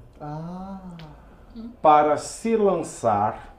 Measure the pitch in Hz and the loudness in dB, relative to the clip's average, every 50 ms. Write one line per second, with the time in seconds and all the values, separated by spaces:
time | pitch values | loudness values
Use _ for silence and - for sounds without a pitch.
0 | - - - - 156 147 151 156 165 170 180 185 190 196 196 190 185 185 170 165 | -20 -20 -20 -16 -14 -12 -12 -10 -10 -12 -12 -12 -12 -12 -14 -14 -14 -16 -16 -16
1 | 160 151 147 - - - - - - - - 233 220 233 - - - 156 151 151 | -16 -18 -20 -20 -20 -20 -20 -20 -20 -20 -18 -16 -16 -16 -6 0 4 6 8 8
2 | 147 151 147 147 - - - - - 226 226 220 202 196 180 170 151 - - - | 6 6 2 0 -2 -8 -10 -6 -2 0 2 4 4 4 2 2 -2 -6 -6 -2
3 | - - 202 101 104 107 - - - - - | 0 2 2 2 2 0 -2 -4 -12 -18 -20